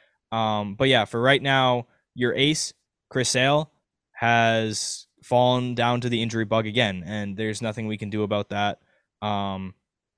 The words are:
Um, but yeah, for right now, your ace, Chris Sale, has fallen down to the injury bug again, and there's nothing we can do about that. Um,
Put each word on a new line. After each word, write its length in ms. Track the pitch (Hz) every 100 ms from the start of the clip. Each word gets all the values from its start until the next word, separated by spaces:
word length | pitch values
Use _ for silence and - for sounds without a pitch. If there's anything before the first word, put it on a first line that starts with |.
| _ _ _
Um, 420 | 113 110 104 104
but 140 | 101 135
yeah, 160 | 123
for 160 | 101 117
right 220 | 127 139
now, 440 | 139 135 127 123 117 _ _
your 200 | - 123
ace, 400 | - 143 156 - - _ _ _
Chris 200 | 131 120
Sale, 420 | 127 135 147 156 _ _ _ _
has 920 | - 117 117 113 113 110 104 - - - _
fallen 540 | - 123 123 123 123 120
down 240 | 120 123
to 80 | 120
the 120 | 120
injury 240 | 110 113
bug 220 | 104 110 107
again, 380 | 113 110 92 85
and 300 | 107 101 95
there's 260 | 110 107
nothing 240 | 117 110 110
we 100 | 107
can 140 | 104
do 140 | 107
about 240 | 101 104 101
that. 320 | 104 101 101 _ _ _ _
Um, 520 | 107 101 98 95 92 - _ _ _